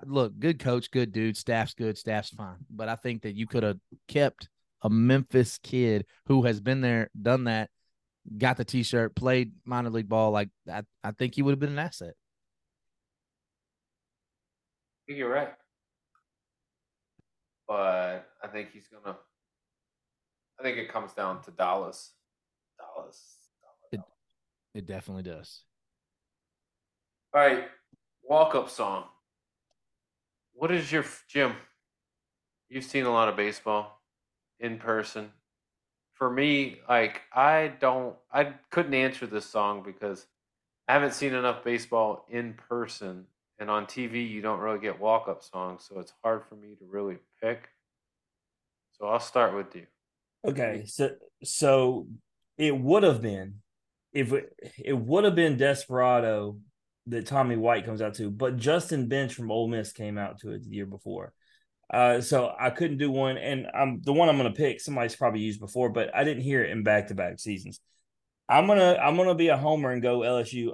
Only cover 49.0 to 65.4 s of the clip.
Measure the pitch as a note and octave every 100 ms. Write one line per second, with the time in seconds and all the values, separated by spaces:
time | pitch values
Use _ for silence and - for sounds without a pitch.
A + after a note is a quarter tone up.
49 | G#2 A2+ - B2+ A2 G2 F#2+ F2+ - _
50 | _ _ _ _ G3 C3+ A#2 G#2 G#2 -
51 | C#3 - - _ - - C#3+ C3+ B2+ B2
52 | - A2+ _ _ _ - D3+ C3+ B2+ G3+
53 | G3 A#2+ A2+ G2 G2 G#2 - _ _ _
54 | _ C#3+ A#2+ C#3 - - - - - C3
55 | A2+ F3 G#3 E3+ E3 B2+ C#3 C#3 - B2+
56 | B2+ B2 A2+ G#2+ G#2 G#2 G#2 _ _ _
57 | A#2+ A#2+ A2 C3+ B2+ A2+ A#2 A2+ A2+ G#2+
58 | G#2+ G2+ G#2 G#2 C3 B2 B2 E3+ E3+ D3+
59 | B2 C#3 B2+ B2 A2+ A2+ A#2 A#2 G#2+ -
60 | G#2 G2+ G2+ G2+ G#2+ G#2 A2+ G2+ G2 G2
61 | G#2 F#2+ F#2+ - _ _ _ _ - A#2+
62 | B2 A#2+ A#2+ C3 - - B2+ A#2+ E3 C#3
63 | C#3+ C3+ C3+ C3 B2 C3+ - - C#3 A2+
64 | C#3 C#3+ E3+ C#3+ A#2+ G2+ C#3+ - - C3+
65 | A#2 - B2 A2